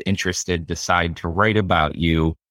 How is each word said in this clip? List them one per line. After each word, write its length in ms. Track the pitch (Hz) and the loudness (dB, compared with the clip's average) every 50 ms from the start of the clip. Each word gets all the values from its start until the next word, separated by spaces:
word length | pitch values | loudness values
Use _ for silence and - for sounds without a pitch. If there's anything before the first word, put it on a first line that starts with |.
| - | -2
interested, 600 | 95 98 - - 92 87 - - - 90 85 82 - | -2 -2 -2 -2 -4 -4 -4 -4 -2 -4 -4 -4 -6
decide 480 | 85 - - - 90 87 85 85 80 - | -8 -4 -2 0 2 2 2 0 -2 -6
to 100 | - 85 | -6 -4
write 300 | 82 95 104 110 101 107 | 0 2 2 2 2 2
about 380 | 98 90 92 82 78 71 - | 2 2 2 2 2 0 0
you. 400 | - 85 82 82 80 80 82 80 - _ _ | 0 2 2 4 4 2 2 0 -4 _ _